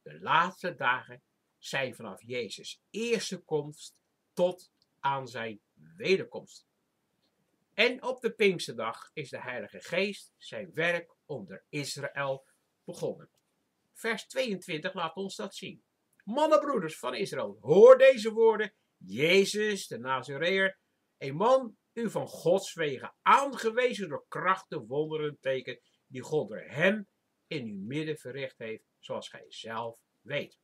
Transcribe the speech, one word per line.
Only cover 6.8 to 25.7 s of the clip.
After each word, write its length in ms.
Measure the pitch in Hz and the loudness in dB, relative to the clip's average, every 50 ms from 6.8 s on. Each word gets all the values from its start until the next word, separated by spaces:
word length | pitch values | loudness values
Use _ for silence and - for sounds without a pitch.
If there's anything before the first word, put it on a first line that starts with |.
| _ _ _ _ _ _ _ _ _ _ _ _ _ _ _ _ _ _ _ | _ _ _ _ _ _ _ _ _ _ _ _ _ _ _ _ _ _ _
En 300 | - 220 247 254 254 - | 2 2 2 2 -4 -8
op 180 | 247 262 - | -8 -8 -4
de 100 | - 220 | -6 -8
Pinksterdag 800 | - - 214 196 180 - - - 120 117 110 113 113 - - - _ | -2 2 0 0 2 0 -8 -10 -8 -6 -6 -6 -6 -10 -18 -16 _
is 160 | 165 143 - | -14 -12 -10
de 120 | - 117 | -12 -12
Heilige 380 | 117 127 127 120 101 - - 92 | -10 -10 -10 -10 -10 -12 -16 -18
Geest 540 | - - 165 180 196 208 196 - - _ _ | -10 -4 -2 -2 -2 -2 -6 -12 -18 _ _
zijn 360 | _ - - - 113 101 85 85 | _ -18 -14 -12 -12 -12 -10 -6
werk 420 | 151 165 175 175 170 170 _ _ _ _ | -2 -2 -2 -2 -4 -6 _ _ _ _
onder 400 | - 147 123 98 - 95 - _ _ | -12 -12 -12 -12 -14 -18 -20 _ _
Israël 800 | - 147 139 127 - 143 139 139 - 143 143 135 135 135 _ _ _ _ _ _ _ _ _ | -8 -8 -8 -8 -8 -8 -10 -8 -6 -6 -4 -4 -4 -6 _ _ _ _ _ _ _ _ _
begonnen. 460 | - - - - 123 95 - - _ _ _ _ _ _ _ _ _ _ _ _ _ _ | -16 -10 -8 -6 -8 -8 -10 -18 _ _ _ _ _ _ _ _ _ _ _ _ _ _
Vers 340 | - - 226 220 202 - | -10 -6 -6 -6 -6 -8
tweeëntwintig 680 | _ - 262 262 233 196 180 - - 165 151 160 185 190 | _ -6 -4 -4 -4 -4 -6 -6 -8 -8 -6 -6 -8 -6
laat 220 | 185 165 160 - | -6 -6 -6 -6
ons 200 | 190 196 196 - | -8 -10 -10 -8
dat 200 | - 208 196 - | -10 -10 -10 -10
zien. 280 | - 185 135 - - _ _ _ _ _ _ _ _ _ | -14 -14 -14 -16 -18 _ _ _ _ _ _ _ _ _
Mannenbroeders 760 | 196 226 285 311 311 311 294 302 294 269 220 160 156 - - | -4 0 0 4 6 6 4 4 2 -2 -2 -2 -4 -8 -8
van 160 | - 123 - | -8 -8 -4
Israël, 420 | 113 - - - 131 113 101 98 - | -4 -6 -6 -4 -6 -6 -8 -10 -10
hoor 360 | - 123 156 185 220 254 262 | 0 4 10 12 12 12 12
deze 340 | 254 262 269 269 226 208 226 | 12 12 8 8 6 -2 -4
woorden. 420 | 208 226 226 226 214 202 214 202 _ _ _ _ _ | 2 6 6 6 6 4 -2 -4 _ _ _ _ _
Jezus, 920 | _ - 90 95 117 147 165 185 196 196 190 - 208 214 208 208 190 - | _ -16 -10 -2 0 2 6 6 6 4 4 0 -2 -2 -2 -2 -4 -6
de 100 | - 143 | -10 -12
Nazareër, 840 | 113 120 131 135 127 123 139 139 143 160 180 190 196 190 190 190 _ _ _ _ _ _ _ _ | -10 -4 -4 -4 -4 -4 -8 -6 -4 -2 0 2 2 0 0 -2 _ _ _ _ _ _ _ _
een 180 | _ 143 135 139 | _ -10 -8 -2
man 420 | 156 208 240 262 269 262 220 - _ _ _ _ | 2 4 4 4 4 2 -2 -14 _ _ _ _
u 160 | 226 233 202 | -6 -6 -2
van 180 | - 156 131 | -2 -4 -6
Gods 460 | - - - - 160 180 190 - - - | -6 -10 -2 2 2 2 2 0 -6 -6
wegen 420 | 165 160 147 131 113 113 107 _ _ | -4 -4 -4 -4 -8 -10 -14 _ _
aangewezen 880 | _ 185 220 269 277 277 247 202 - 226 220 240 254 254 214 196 196 160 | _ 6 6 6 4 0 -6 -4 -4 -2 0 2 0 0 0 -2 -8 -8
door 160 | 139 123 _ | -8 -10 _
krachten, 580 | _ - 151 165 180 190 185 - _ 170 151 110 | _ -10 -4 0 0 0 -2 -4 _ -10 -10 -8
wonderen, 520 | 104 127 147 156 156 156 156 151 147 143 _ | -4 -4 -4 -2 -2 -4 -6 -6 -6 -8 _
teken 380 | _ 135 135 131 123 127 | _ -4 -4 -4 -6 -10